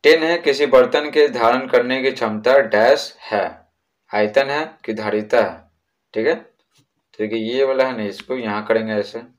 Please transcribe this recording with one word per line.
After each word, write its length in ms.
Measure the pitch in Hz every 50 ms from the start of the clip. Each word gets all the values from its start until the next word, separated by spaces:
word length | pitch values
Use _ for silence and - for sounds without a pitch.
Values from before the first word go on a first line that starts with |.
| -
टेन 200 | 147 160 165 160
है, 140 | 160 175 170
किसी 260 | - 151 135 131 147
बर्तन 420 | 135 127 127 127 123 - 147 151 151
के 160 | 139 151 147 143
धारण 380 | 120 120 117 113 120 127 131
करने 340 | 127 - 123 120 123 131 135
की 100 | 127 135
क्षमता 460 | 127 - 120 110 107 107 107 123 131 139
डैश 540 | 131 110 107 104 110 123 139 147 - - - _
है, 240 | - - 110 101 92 82 - - _ _ _ _ _ _ _ _ _ _
आयतन 380 | - 107 107 104 107 135 139 139
है 280 | 143 151 160 160 - _ -
कि 80 | - 110
धारिता 460 | 107 107 107 104 107 107 107 - 120
है, 160 | 107 92 82 - _ _ _ _ _ _ _ _ _ _ -
ठीक 140 | 113 113
है। 80 | 143 165
तो 800 | 220 - _ _ _ _ _ _ _ _ _ _ _ _ _ _ -
देखिए 200 | 107 107 113 113 110 113
ये 140 | 123 131 135
वाला 200 | 135 131 131 131
है 120 | 131 127
ना, 60 | 113 107
इसको 300 | 101 98 - - _ 127
यहाँ 300 | 131 117 110 104 107 107
करेंगे 280 | - 113 113 110 110 107
ऐसे। 260 | 104 101 - - 117 127 - _